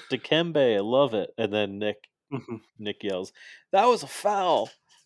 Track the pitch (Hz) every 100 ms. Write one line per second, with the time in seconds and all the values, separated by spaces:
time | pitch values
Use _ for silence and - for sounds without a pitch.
0 | - 127 - 156 170 151 127 104 104 127
1 | 139 110 - - 110 104 101 98 107 104
2 | _ _ _ 139 135 110 - - 104 101
3 | 101 92 98 - - - _ 196 233 226
4 | 139 - 202 202 185 135 113 - _ _